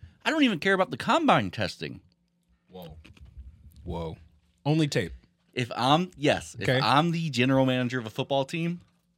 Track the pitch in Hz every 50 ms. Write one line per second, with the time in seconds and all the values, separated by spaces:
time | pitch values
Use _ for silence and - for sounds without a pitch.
0 | - - _ _ - 214 285 320 285 247 208 147 - 196 196 185 185 - 156 -
1 | - - 240 320 330 262 214 151 107 92 - - 104 87 - - 80 76 - -
2 | _ _ _ _ _ _ _ _ _ _ _ _ _ _ 92 90 87 82 78 80
3 | - - - - - - - - - - - - - - - - - 90 85 85
4 | 82 80 80 - - _ _ _ _ _ _ _ - 139 151 160 160 143 - 127
5 | 98 82 - - _ _ _ _ _ _ - 123 123 113 - - 117 131 143 165
6 | 180 180 - - 139 143 107 87 85 - - 117 104 - 127 131 113 98 127 143
7 | 160 170 165 170 165 160 131 120 123 131 135 135 131 131 127 127 127 120 127 131
8 | 113 110 - - 131 - 139 135 131 131 - 165 165 170 175 175 - _ _ _
9 | _ _ _